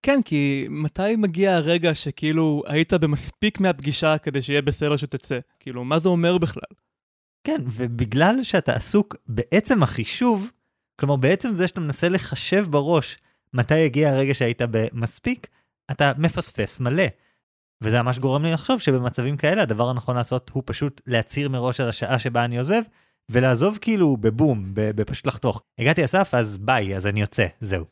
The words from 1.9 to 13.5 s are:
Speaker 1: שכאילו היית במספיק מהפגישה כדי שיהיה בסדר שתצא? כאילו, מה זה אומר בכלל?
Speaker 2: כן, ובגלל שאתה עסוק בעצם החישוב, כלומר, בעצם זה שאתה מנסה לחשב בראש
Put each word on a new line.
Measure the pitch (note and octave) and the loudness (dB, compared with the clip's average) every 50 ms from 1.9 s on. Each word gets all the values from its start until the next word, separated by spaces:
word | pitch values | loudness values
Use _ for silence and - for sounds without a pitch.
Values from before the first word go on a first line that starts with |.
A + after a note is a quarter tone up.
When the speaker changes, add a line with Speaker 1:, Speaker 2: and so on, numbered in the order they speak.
| D#3 | 0
Speaker 1:
שכאילו | - - D3 C3 - - D#3 D#3 D#3+ E3 D#3 D3 D3 - - | 0 -4 -8 -6 -4 -2 0 2 2 2 2 2 0 -2 -2
היית | D3 D3+ E3 - - | 0 0 2 2 2
במספיק | F3 D3+ D#3 D3 C#3 - - - _ - G#3+ - - | 2 2 2 0 -2 -4 -8 -6 _ -2 -2 0 2
מהפגישה | F#3+ F#3 E3+ C#3 C3+ D3 C#3+ - - D#3 D#3 D3+ | 0 0 0 0 -2 -4 -2 0 2 2 2 2
כדי | _ D#3+ C3+ C#3 | _ -4 -4 -4
שיהיה | B2 - C3 D3 | -4 0 0 0
בסדר | C#3 C#3+ C#3+ - D3+ D3 D3 C#3 | 0 0 -2 0 0 0 0 -2
שתצא? | D3 C3+ - C3 - - C3+ A#2+ B2+ _ _ _ | -2 -6 -8 -10 -6 -6 -6 -6 -6 _ _ _
כאילו, | _ C#3 B2 B2 B2 | _ -12 -10 -8 -4
מה | B2+ D3 E3 | -2 -2 2
זה | D#3 F#3+ | 2 2
אומר | F3+ E3+ E3+ E3+ F3+ F#3 | 2 4 4 2 2 2
בכלל? | E3+ C3 G2 - - - - _ _ _ _ _ _ _ _ _ _ _ _ _ _ - | 0 -2 -4 -8 -14 -16 -20 _ _ _ _ _ _ _ _ _ _ _ _ _ _ -4
Speaker 2:
כן, | D#4 D#4 C3+ | -2 -2 -2
ובגלל | B2 A2+ A2 B2 A#2+ A#2 A#2 B2+ G#2+ G#2+ C3+ D#3+ F#3 A3+ C4 B3+ | -6 -4 -4 -4 -4 -2 -4 -4 -2 2 2 4 4 4 2 -2
שאתה | - - F#3 - - - | 0 0 0 0 0 -2
עסוק | - - - - G#3 G3+ _ - - _ - | -2 -4 0 2 2 2 _ -6 -18 _ -6
בעצם | A#2 A2 A#2+ _ - G3+ A3 - C4+ A3 D#3 | -4 -4 -2 _ 0 0 2 2 2 2 2
החישוב, | B2 - - A2+ - - - B3 B3 A3+ G2 F#2+ A#2 _ _ _ _ _ _ _ _ _ - | 2 0 -4 -6 -6 -4 -2 0 0 0 0 -4 -8 _ _ _ _ _ _ _ _ _ -4
כלומר, | - C#3 C#3+ | -2 0 0
בעצם | C3+ B2+ C#3 F3+ G3 - B3+ G#3+ | 2 2 2 2 2 0 -4 -2
זה | E3+ F#3 E3+ | 0 -2 -2
שאתה | - F#3+ | -2 -4
מנסה | E3 D3 C#3 - - F3 | -4 -4 -4 -2 0 0
לחשב | F3+ F#3+ - - - - - - - G3 G#3 E3+ | 0 0 -2 -4 -8 -8 -4 0 0 0 0 2
בראש | D3 D3 C#3 D3+ E3+ D#3 C3 - - - _ _ _ _ _ _ | 0 0 2 4 2 2 2 0 -12 -20 _ _ _ _ _ _